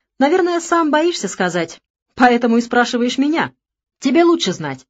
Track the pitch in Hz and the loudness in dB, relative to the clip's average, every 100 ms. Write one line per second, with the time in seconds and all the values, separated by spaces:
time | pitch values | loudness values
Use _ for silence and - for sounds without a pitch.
0 | _ - 269 370 349 339 - 339 320 302 | _ -2 0 2 0 -2 -2 0 2 2
1 | 339 339 196 - 180 175 165 - _ _ | 0 -2 -6 -4 -4 -2 -6 -10 _ _
2 | _ - 247 240 240 233 233 240 240 240 | _ 2 2 4 2 0 0 0 0 0
3 | 247 254 285 320 - _ _ _ _ _ | -2 -2 -2 0 -4 _ _ _ _ _
4 | 269 330 339 339 196 170 147 131 _ | 0 2 2 2 -2 -6 -8 -10 _